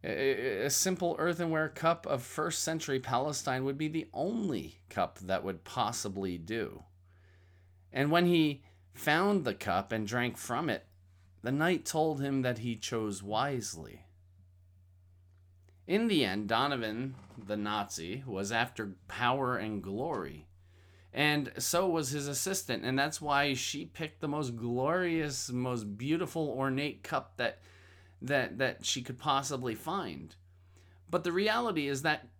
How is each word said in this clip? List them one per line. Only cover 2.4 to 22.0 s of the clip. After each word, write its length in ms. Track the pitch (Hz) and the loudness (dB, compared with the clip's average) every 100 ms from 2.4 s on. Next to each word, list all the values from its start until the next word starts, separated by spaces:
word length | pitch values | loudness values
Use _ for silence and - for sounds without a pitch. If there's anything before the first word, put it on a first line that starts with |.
| 165 160 | -2 -2
century 360 | - 160 156 135 | -2 -2 0 -2
Palestine 640 | 127 123 143 143 - 131 135 | 2 0 0 -2 -2 0 0
would 120 | 139 | -2
be 100 | 156 | -2
the 200 | 160 - | -2 -6
only 680 | - 160 233 202 117 78 - - | -4 -2 0 0 -2 -4 -12 -8
cup 300 | - 87 - | 0 0 -2
that 240 | 92 95 | 0 0
would 200 | 92 87 | 0 -6
possibly 760 | - - 110 117 107 98 95 87 | -6 0 0 0 -4 -2 -2 -4
do. 460 | 82 113 87 - - - - - - - - - - - - | -4 -4 -4 -8 -18 -20 -20 -20 -20 -20 -20 -20 -20 -20 -8
And 160 | - 143 | 0 4
when 160 | 165 175 | 6 6
he 380 | 175 156 139 - - _ | 6 6 2 -12 -20 _
found 500 | - - 151 202 202 | -6 2 4 6 4
the 100 | 131 | 2
cup 380 | 98 104 90 98 | -2 0 0 2
and 160 | 113 104 | -2 -2
drank 300 | 120 120 - | 0 -2 -4
from 320 | - 123 160 | -4 -2 0
it, 160 | 104 - - - - - - | -2 -6 -20 -20 -20 -20 -8
the 80 | 117 | -2
knight 340 | 139 165 180 - | 2 4 2 0
told 340 | 160 160 143 | 0 2 2
him 220 | 139 135 | 0 2
that 180 | 127 113 | 0 0
he 160 | 120 113 | -2 -4
chose 460 | - 117 107 95 | -2 -2 -2 -4
wisely. 840 | 101 107 139 131 107 82 76 - - - - - - - - - - - - - - - - - - - - | -2 0 0 -2 -6 -10 -12 -16 -20 -20 -20 -20 -20 -20 -20 -20 -20 -20 -20 -20 -20 -20 -20 -20 -20 -20 0
In 200 | 190 233 | 2 4
the 160 | 180 | 4
end, 240 | 110 98 104 | 4 2 2
Donovan, 680 | 113 139 135 113 107 131 127 - - | 4 4 2 -2 -2 -6 -8 -16 -16
the 200 | 101 104 | -4 -2
Nazi, 680 | 104 107 101 - 85 120 135 | 0 -2 -2 -6 -6 -8 -6
was 260 | 95 101 | -4 -2
after 440 | 113 120 - 104 92 - | 0 0 -2 -8 -8 -12
power 500 | - 120 131 127 123 | 0 2 2 2 0
and 260 | 107 107 | -2 -4
glory. 640 | 95 101 151 131 76 76 78 - - - - - - | -4 -4 -2 -4 -4 -10 -16 -20 -20 -20 -20 -20 -12
And 380 | - 147 147 135 - | 0 4 4 0 -2
so 320 | 117 170 190 | 0 2 4
was 200 | 165 | 2